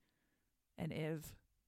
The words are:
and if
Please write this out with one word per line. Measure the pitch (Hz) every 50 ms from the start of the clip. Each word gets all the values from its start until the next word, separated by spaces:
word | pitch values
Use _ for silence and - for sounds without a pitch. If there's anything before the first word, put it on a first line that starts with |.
| _ _ _ _ _ _ _ _ _ _ _ _ _ _ _ -
and | - - -
if | - 156 156 160 156 151 - - - - _ _ _ _